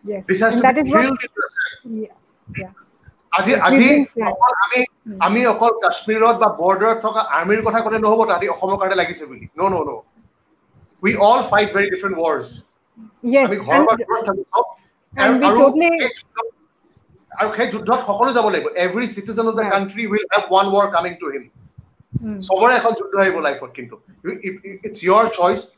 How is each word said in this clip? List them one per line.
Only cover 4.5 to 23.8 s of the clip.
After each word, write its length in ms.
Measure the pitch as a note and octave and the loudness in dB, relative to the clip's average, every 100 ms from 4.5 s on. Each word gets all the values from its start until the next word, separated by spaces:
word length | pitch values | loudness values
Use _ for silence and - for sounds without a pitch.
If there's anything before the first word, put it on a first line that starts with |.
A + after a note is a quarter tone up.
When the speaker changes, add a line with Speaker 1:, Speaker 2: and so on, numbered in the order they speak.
| - G3+ | 2 -2
Speaker 2:
আমি, 140 | B3 B3+ _ A3 | 0 -4 _ -18
Speaker 1:
Hmm. 120 | F#3+ F#3+ | -2 0
Speaker 2:
আমি 140 | A3 B3 | 2 2
অকল 200 | A3+ A#3 A3 | 2 2 2
কাশ্মীৰত 520 | F3+ F3 - A3 A3+ A3+ | -2 -2 -4 2 2 4
বা 60 | A3 - | 0 2
বৰ্ডাৰত 360 | F3 F#3+ A3 A3+ A3 | 0 2 0 0 -2
থকা 140 | A3 - C#3+ | -4 -2 -2
আৰ্মিৰ 220 | F3+ A3 A3 | 0 0 0
কথা 140 | A3+ | -2
ক'লে 140 | A3 A3 | -2 0
নহ'ব, 160 | G#3+ A3 A3 | 2 2 2
তাহাঁতি 180 | F3 G3 | 0 -2
অসমৰ 220 | E3 F#3 G3 | -4 -4 -2
কাৰণে 160 | F#3+ F#3+ | -2 0
লাগিছে 220 | E3+ E3+ D3 | -2 -6 -14
বুলি। 160 | B2 A#2+ D#3+ | -16 -18 -4
No, 60 | F#3+ | -2
no, 60 | F3+ D3 | -2 -4
no. 60 | A#2 _ _ _ _ _ _ _ _ _ _ | -8 _ _ _ _ _ _ _ _ _ _
We 60 | G3 A3+ | -4 2
all 160 | G#3 B3+ - | 4 4 2
fight 160 | G3+ G#3 G3 | 0 0 -2
very 120 | G3+ | -2
different 220 | F#3 G3 E3+ | -2 -4 -4
wars. 240 | E3 C#3+ A#2+ - _ _ _ - - _ A#3+ | -2 -4 -6 -18 _ _ _ -20 -20 _ 0
Speaker 1:
Yes, 120 | C4+ B3 | 2 2
Speaker 2:
আমি 80 | G3+ - | -2 2
ঘৰৰ 100 | C#4 | 2
Speaker 1:
and 100 | D4+ | 4
Speaker 2:
পৰা 80 | A#4 | 2
দূৰত 220 | A#3 A4+ D#4 | -2 -4 -4
থাকো 140 | G4 - | -6 -2
চব। 140 | - - - _ _ _ - | -2 -2 -6 _ _ _ 0
Speaker 1:
and 80 | G#3 | 2
Speaker 2:
আৰু, 100 | C4 | 4
Speaker 1:
we 60 | F#3+ | 2
Speaker 2:
আৰু 100 | A3 | 6
Speaker 1:
totally 260 | C4+ D4 E4+ E4 | 4 4 2 0
Speaker 2:
সেই 100 | C4 - | -4 -8
যুদ্ধ, 180 | - - A4+ _ _ _ _ _ _ _ _ - | -16 -12 -12 _ _ _ _ _ _ _ _ -4
আৰু 100 | G#3 G#3+ | -4 -2
সেই 120 | B3+ | -4
যুদ্ধত 260 | G#3 F3+ B3+ G#3 | -4 -2 -2 0
সকলো 220 | G3+ B3 A#3+ | 0 2 2
যাব 100 | G#3+ | 0
লাগিব। 120 | E3+ D3+ F3+ F3+ | 0 -4 -2 -2
Every 200 | G3 B3 G3+ | -2 -4 -8
citizen 280 | G#3 G#3+ A3+ | -8 -2 -2
of 40 | A3 | -2
the 80 | G#3+ | 0
Speaker 1:
Right. 80 | G3 | -2
Speaker 2:
country 280 | G3 G3 A3 | -2 -8 -4
will 140 | G#3 - | -4 0
have 100 | G#3 - F#3+ | -2 2 2
one 100 | G3 | 4
war 100 | G3+ G3 F3+ | 2 2 0
coming 200 | F3 F3 | -2 -8
to 40 | D#3+ | -10
him। 100 | C#3 A#2+ _ - - _ _ _ - | -10 -14 _ -20 -20 _ _ _ -8
Speaker 1:
Hmm. 180 | A3 G3+ F#3+ | -8 -10 -2
Speaker 2:
চবৰে 240 | F#3+ A#3 B3 | 2 4 4
এখন 140 | A#3 G#3+ | 0 -2
যুদ্ধ 140 | G3 G3 | -4 0
আহিব 140 | F#3+ E3 D3+ | 0 0 -4
লাইফত, 240 | C#3 B2+ | -4 -12
কিন্তু 160 | C3+ | -14